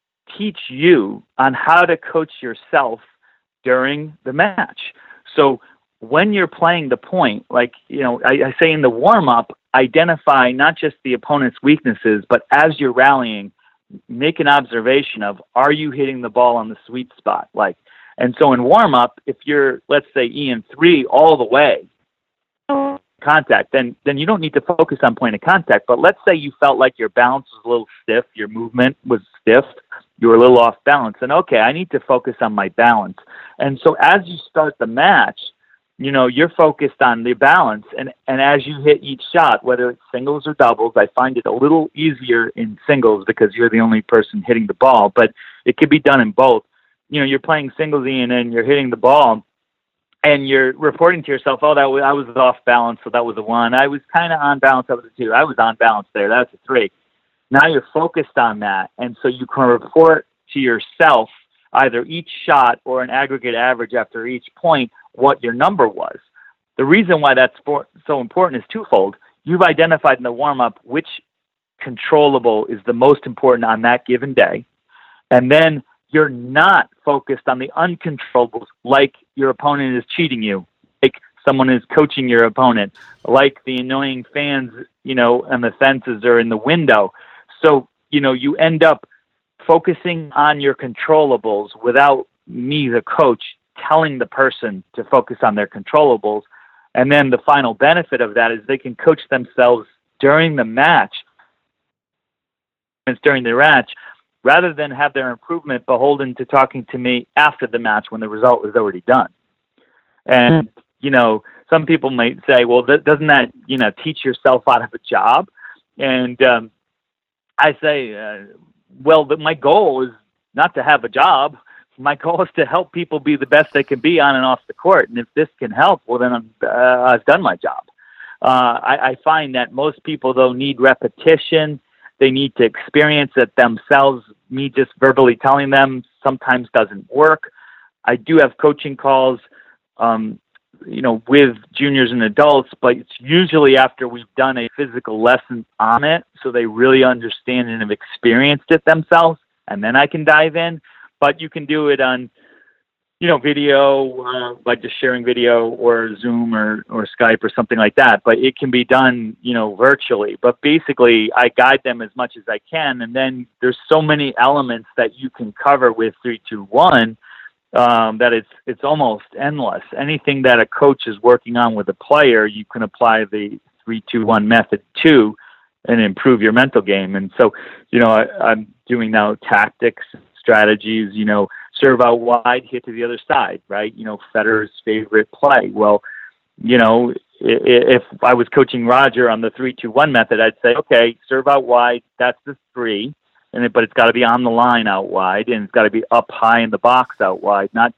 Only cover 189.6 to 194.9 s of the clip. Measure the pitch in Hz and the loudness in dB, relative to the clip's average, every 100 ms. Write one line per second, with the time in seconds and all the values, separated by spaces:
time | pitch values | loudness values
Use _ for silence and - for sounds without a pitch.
189.6 | 131 127 117 117 151 123 110 110 113 - | -10 -8 -4 0 2 2 0 2 0 0
190.6 | 123 120 - 123 120 113 - 131 131 139 | 0 0 2 2 2 -2 -6 -2 0 0
191.6 | 120 123 123 120 _ - 123 - - 135 | 2 2 2 -2 _ -4 -4 -4 -12 -18
192.6 | _ 127 117 104 123 - _ _ _ - | _ -8 -6 -4 -8 -14 _ _ _ -6
193.6 | 120 117 110 - 117 120 120 123 123 117 | -2 0 -2 2 2 2 0 0 0 0
194.6 | 123 120 110 | 2 2 0